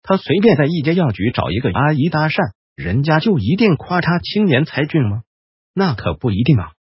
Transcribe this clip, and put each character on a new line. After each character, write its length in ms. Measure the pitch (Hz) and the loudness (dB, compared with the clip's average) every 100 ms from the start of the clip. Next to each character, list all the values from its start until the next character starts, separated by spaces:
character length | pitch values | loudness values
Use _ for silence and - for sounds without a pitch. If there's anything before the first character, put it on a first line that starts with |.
他 140 | - 190 | 0 -2
随 240 | - 170 | 0 2
便 160 | 220 151 | 4 4
在 80 | |
一 180 | 143 170 | 2 0
家 120 | 143 | 0
药 180 | 175 151 | 0 0
局 180 | 101 95 | 0 -2
找 180 | - 65 | -2 -2
一 100 | 92 | -2
个 100 | 127 | -2
阿 180 | 90 147 | 0 0
姨 160 | 151 165 | 2 0
搭 220 | 156 156 | 0 -2
讪， 240 | 175 147 - _ - | -2 -4 -6 _ -10
人 260 | 78 110 | -4 -2
家 160 | 147 156 | 2 2
就 180 | 226 175 | 2 0
一 200 | 101 190 | 0 2
定 180 | 226 151 | 2 2
夸 240 | - 180 | -2 -2
他 200 | 160 175 | 0 -2
青 260 | - 208 208 | -2 0 2
年 180 | 127 | 2
才 220 | 156 - 151 | 0 -4 -2
俊 180 | 160 | 0
吗？ 200 | 113 104 - _ _ _ _ | 0 -2 -8 _ _ _ _
那 200 | - 190 | -2 -2
可 220 | 110 - 76 | -2 -4 -4
不 160 | 123 | -2
一 100 | 98 | 0
定 140 | 127 123 | 2 2
啊， 140 | 78 _ | 0 _